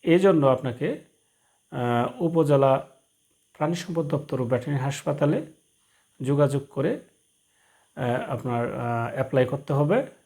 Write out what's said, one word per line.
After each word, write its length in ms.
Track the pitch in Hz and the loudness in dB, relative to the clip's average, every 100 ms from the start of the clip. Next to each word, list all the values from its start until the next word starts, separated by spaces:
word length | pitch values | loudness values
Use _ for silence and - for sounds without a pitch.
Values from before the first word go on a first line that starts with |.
এই 160 | - 170 | 4 4
জন্য 280 | 190 165 139 | 6 4 4
আপনাকে, 580 | 127 131 113 156 294 - _ _ _ _ _ _ | 2 -2 -4 -6 -6 -12 _ _ _ _ _ _
আহ, 520 | 131 123 120 123 - | -4 0 0 0 -2
উপজেলা 640 | 170 165 147 139 135 135 - _ _ _ _ _ _ | -2 2 4 4 4 2 -2 _ _ _ _ _ _
প্রাণী 220 | - 151 | -6 -4
সম্পদ 320 | 175 - 170 147 | -4 -4 -4 -2
দপ্তর 340 | 147 - 131 | -4 -4 -4
ও 40 | |
ভেটেরিনারি 400 | 120 123 147 143 | -2 -2 -2 -4
হাসপাতালে 640 | 135 139 - 147 147 202 311 _ _ _ _ _ _ _ | -2 -4 -6 0 0 0 -4 _ _ _ _ _ _ _
যোগাযোগ 440 | 131 143 143 139 - | -2 2 2 2 -6
করে, 300 | - 151 262 - _ _ _ _ _ _ _ _ - | -4 -2 -4 -8 _ _ _ _ _ _ _ _ -6
আহ, 340 | 123 123 214 | -4 -2 -4
আপনার, 440 | 123 123 120 120 | -6 -4 -4 -4
আহ, 400 | - 120 117 117 | -4 -4 -4 -4
অ্যাপ্লাই 320 | - 131 139 127 | -4 -2 0 0
করতে 260 | 143 - | -2 -4
হবে। 340 | 139 147 220 277 _ | 0 2 0 -2 _